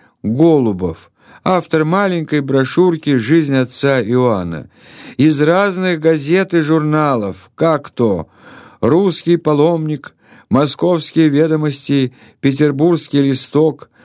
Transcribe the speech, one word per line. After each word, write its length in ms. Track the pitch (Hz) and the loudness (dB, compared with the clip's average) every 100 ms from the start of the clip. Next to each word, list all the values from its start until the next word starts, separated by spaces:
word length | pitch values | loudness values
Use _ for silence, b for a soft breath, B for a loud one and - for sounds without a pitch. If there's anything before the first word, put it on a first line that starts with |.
| B B | B B
Голубов, 880 | 104 120 165 151 120 95 90 80 - b b b | -6 2 4 4 2 -2 -6 -8 -16 b b b
автор 400 | - 185 - 160 | -2 0 0 -2
маленькой 560 | 156 185 202 175 151 151 | 0 0 0 -2 -4 -4
брошюрки 760 | 139 135 131 - 180 160 - 131 | 0 0 0 2 2 0 0 -2
«Жизнь 380 | 110 165 147 | 2 0 2
отца 480 | 135 123 - 139 135 | 0 0 -2 0 0
Иоанна», 640 | 104 123 123 104 87 82 - B B B B B | 0 0 2 0 -4 -8 -12 B B B B B
из 240 | 147 143 | 2 4
разных 600 | 151 180 202 180 185 170 | 2 2 0 -2 -2 0
газет 520 | 160 160 139 180 190 | 0 0 0 0 0
и 80 | 175 | 0
журналов, 920 | 151 160 151 151 151 127 101 90 - | 0 0 0 0 0 -2 -4 -8 -16
как 340 | - 160 151 143 | -2 0 0 -4
то 380 | - 117 92 76 B B B B B | -2 -2 -2 -6 B B B B B
«Русский 560 | 113 160 196 - - 170 | 0 2 2 -2 0 0
паломник», 760 | 165 147 156 170 156 147 - - b b b | 2 2 2 0 -4 -8 -10 -20 b b b
«Московские 800 | 123 143 - 170 175 - - 156 | 0 0 0 0 0 -2 0 2
ведомости», 840 | 143 160 156 151 139 - 143 127 b b b | 2 0 0 -2 -4 -2 -2 -2 b b b
«Петербургский 800 | 139 139 151 135 165 165 - 143 | -4 0 0 2 2 0 0 0
листок», 680 | 139 131 - 143 156 - - B | 0 0 0 0 0 -2 -12 B